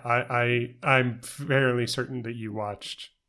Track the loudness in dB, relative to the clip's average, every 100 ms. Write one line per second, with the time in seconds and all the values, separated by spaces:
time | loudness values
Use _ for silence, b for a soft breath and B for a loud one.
0 | 0 0 2 0 2 2 -2 -4 4 4
1 | 4 -2 -10 -10 0 4 4 2 0 -2
2 | -4 -6 -6 -8 -6 -4 -6 -6 -12 -14
3 | -16 _